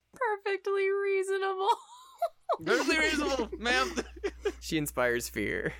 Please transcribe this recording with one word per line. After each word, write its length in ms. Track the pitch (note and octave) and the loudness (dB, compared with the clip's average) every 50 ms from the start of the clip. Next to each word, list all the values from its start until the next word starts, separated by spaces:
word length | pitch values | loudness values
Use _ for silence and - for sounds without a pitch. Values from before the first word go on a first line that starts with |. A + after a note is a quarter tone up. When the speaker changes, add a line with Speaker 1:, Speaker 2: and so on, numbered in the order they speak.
| _ _ - | _ _ -6
Speaker 1:
Perfectly 760 | - C5 A4+ G#4 G4+ - G#4 G4 F#4+ - G4 G4 G4 G4 G4 | -2 0 0 0 -2 -2 -4 -4 -2 -2 -2 0 0 2 2
reasonable. 760 | G4 G4+ G4+ G4 G4 F#4+ F#4+ G4 G4 F#4+ G4 G4 F#4+ F#4+ F#4+ G#4+ A#4 | 0 0 0 0 0 0 0 0 -2 -2 0 -2 -2 0 2 2 2
<laughs> 920 | - - - A#5 - - - - - F5 - - _ - - C#5 - - | 2 0 -16 -20 -20 -20 -14 -8 -4 -4 -4 -4 _ -6 -4 -4 -2 0
Speaker 2:
Perfectly 320 | - - - - D4 D#4+ D#4+ | 2 2 2 4 2 2 2
reasonable, 500 | D#4 D#4 D#4 D4 D4 C#4+ C4+ B3+ A3+ A3 - - | 4 2 2 2 0 0 0 0 -2 -2 -4 -4
ma'am. 340 | G#3+ A#3+ B3+ B3+ C4 F4 E4+ B3 - - - - - F#4 | 0 2 2 4 2 2 -2 -6 -6 -8 -8 -6 -6 -6
<laughs> 320 | - - - G4+ - - | -6 -4 -6 -6 -6 -6
Speaker 3:
She 180 | - - E3 D#3 | -6 -2 -2 0
inspires 520 | D3 - - C3 B2 B2 A#2+ A#2+ A#2+ - | 0 0 0 2 4 4 4 2 0 -2
fear. 440 | - A2+ G2+ A2 D#2+ F#2+ G#2+ D#3+ - - | -4 -2 -2 0 0 -2 -2 -4 -6 -8